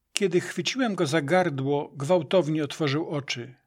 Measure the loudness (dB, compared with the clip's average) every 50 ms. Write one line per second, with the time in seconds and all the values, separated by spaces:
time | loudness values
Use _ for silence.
0 | _ _ -2 0 0 2 2 2 0 -2 -4 -6 -4 -4 -2 -2 -2 -2 0 -2
1 | 0 2 2 0 2 4 4 4 4 2 0 -2 -2 0 0 0 -2 -4 -8 -6
2 | 0 2 2 2 2 4 2 2 4 2 0 -2 -2 -4 -4 -2 -2 0 0 -2
3 | -2 -4 -4 -6 -6 -6 -8 -8 -10 -12 -16 _ _